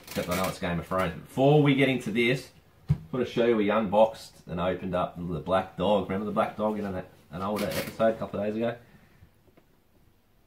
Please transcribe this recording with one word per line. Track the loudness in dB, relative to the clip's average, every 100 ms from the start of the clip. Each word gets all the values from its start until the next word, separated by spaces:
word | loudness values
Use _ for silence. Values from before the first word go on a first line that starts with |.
| -10
except | -8 -4
I | -2
know | -2
it's | -4
Game | -4 -4
of | -2
Thrones. | -2 -2 -4
Before | -8 2 6 6
we | 6
get | 4 2
into | 0 -2
this, | 0 0 0 -4 -20 _ _ -4
I | -4 -2
want | -4 -2
to |
show | 2 2
you | 4
we | 2
unboxed | 2 2 4 4 2 -18 -20 -10
and | -4
opened | -2 -2 -2
up | -2 -2 -6
the | -6 -6
black | 0 0 0 -2
dog. | 2 2 0
Remember | -4 -2
the |
black | -2 -2 0
dog | -2 -2
in | -4
an, | -8 -10 -18 -14
an | -8
older | -4 -2 -2
episode | -4 -6 0 2
a |
couple | 2 -6 -4
of | -4
days | -2
ago? | -4 -6 -16 -20 _ _ -20 _ _ _ _ _ _ _ _ _ _ _